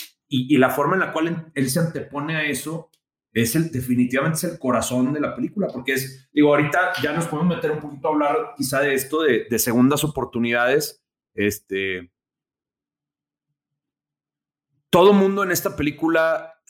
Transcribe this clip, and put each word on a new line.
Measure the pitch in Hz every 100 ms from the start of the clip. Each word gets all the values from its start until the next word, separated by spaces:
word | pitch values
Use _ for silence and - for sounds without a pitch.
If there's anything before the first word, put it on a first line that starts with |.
| - _ _
y, | 127 127
y | 139
la | 127
forma | - 147 185
en |
la | 160
cual | 160 165
en, | 170 - 139
él | 127
se | 170
antepone | 160 139 - 143 151 160
a |
eso | 147 127 151 160 - _ _ _ _
es | 113 117 165
el, | 165
definitivamente | 127 123 123 123 131 160 160
es |
el | 175 -
corazón | 127 117 - 123 131
de | 147
la | 139
película, | - 135 208 185
porque | 120 -
es, | 131 135 - _
digo, | 147 147
ahorita | 147 151 180 180 127
ya | 147
nos | 165 160
podemos | 151 175 165
meter | 156
un | 151
poquito | 147 135 160
a |
hablar | 147 143 - - -
quizá | 127 139
de | 143
esto, | 131 - 156
de, | 156 113 -
de | 113
segundas | 123 117 127 143
oportunidades. | 151 139 120 117 117 120 123 147 151 - _ _ _
Este... | 98 104 98 - 98 98 92 87 _ _ _ _ _ _ _ _ _ _ _ _ _ _ _ _ _ _ _ _ _ _ _ _ _ _ _ _
Todo | 180 190
mundo | 202 196 196
en | 190
esta | 170 196 151
película | 147 147 160 165 165 160 - - _